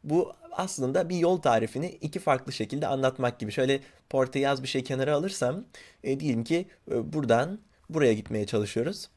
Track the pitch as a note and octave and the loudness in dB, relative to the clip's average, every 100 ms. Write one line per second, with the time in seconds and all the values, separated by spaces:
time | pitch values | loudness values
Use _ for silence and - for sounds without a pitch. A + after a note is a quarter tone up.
0 | D3 D#3+ E3+ - - - F#3+ - B2+ D3 | 2 0 0 -6 -10 -6 -4 -2 0 0
1 | E3+ F3+ E3+ F#3 C#3+ A2+ A2+ C3 E3 - | 0 2 4 4 4 4 2 -2 -6 -6
2 | D3+ F3+ - C3+ - - A2+ C#3 C#3+ C3+ | -6 -4 0 0 0 -6 -4 -2 0 2
3 | C3 C3 B2 - G#2+ G#2 C3 C#3 - _ | 0 2 -2 -2 -6 0 0 0 -4 _
4 | _ C3+ C3 C3+ C#3 C#3 C3 C3+ B2+ C3 | _ 0 0 2 0 0 -2 -4 -2 -2
5 | C3+ D3 - - B2+ E3 B3 - - _ | 2 2 0 -2 -2 -2 -8 -20 -20 _
6 | - C3+ D3 A#2 A2+ E3 F#3+ - - A#2+ | -4 -2 0 -2 0 -2 -2 -14 -4 -4
7 | A2+ D3+ C3 A#2 D3+ G#3 _ _ _ D#3 | -2 -2 4 4 2 -4 _ _ _ 2
8 | C3+ G#2+ G2+ A2 G2+ A2 G#2 - B2+ G3+ | 4 4 0 -4 0 0 0 -2 -2 -4
9 | - | -12